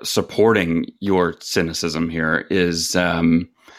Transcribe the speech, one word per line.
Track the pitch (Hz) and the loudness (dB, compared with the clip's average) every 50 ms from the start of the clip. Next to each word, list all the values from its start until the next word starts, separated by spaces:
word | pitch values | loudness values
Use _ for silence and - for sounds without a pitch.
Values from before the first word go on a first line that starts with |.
| - | -8
supporting | - - - - - - - 104 113 110 104 90 82 82 82 82 - - _ | -4 -2 -2 -2 -2 0 2 4 4 4 4 2 0 0 -2 -4 -4 -8 _
your | 98 101 95 92 87 85 85 - | -2 0 2 2 2 0 -2 -6
cynicism | - - - 101 85 82 80 - - 85 78 80 82 82 | -10 -6 -2 -2 -2 -2 -2 -4 -4 -4 -4 -2 -4 -4
here | 82 82 80 80 80 - - - | -2 -2 -2 0 0 -2 -2 -2
is, | 92 95 90 87 85 82 82 - - | 0 0 2 0 0 -2 -4 -2 0
um, | 90 90 87 82 85 82 82 82 85 87 - _ _ _ - - | 0 0 0 0 2 2 2 2 2 0 -4 _ _ _ -20 -20